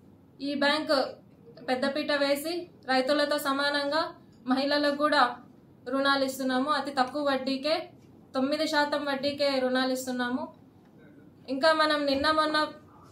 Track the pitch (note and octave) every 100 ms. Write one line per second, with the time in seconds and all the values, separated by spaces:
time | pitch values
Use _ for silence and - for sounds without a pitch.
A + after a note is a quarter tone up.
0 | - - - - C#4 C#4+ C#4+ D4+ D#4 C#4+
1 | - - - - - - - B3 C#4 D4+
2 | D4 D4 C#4 C#4+ D#4 F4 - - - C4
3 | C4 D4 D4 D4 D4 C#4 C#4+ C#4+ C#4+ D4+
4 | F4 - - - B3 C4 C#4 C#4+ C#4+ C#4+
5 | D4+ D4 B3 - - - - - - C4+
6 | C#4 C#4 C4+ C4 C4 B3+ C#4 D4 C4+ C#4
7 | B3+ D4 C#4+ C4+ C4 C4+ D4 E4+ F4 -
8 | - - - C4+ C4 D4+ D#4 D4+ D4 D4
9 | C#4+ C4+ C#4+ C#4+ C#4+ C4+ B3+ B3+ C4 B3+
10 | B3+ B3+ B3 B3+ D#4 - - - - -
11 | - - - - - C4+ D#4+ D#4 D#4 D4+
12 | C#4+ C4+ D4+ D#4 D#4 D#4 D4+ - - -
13 | -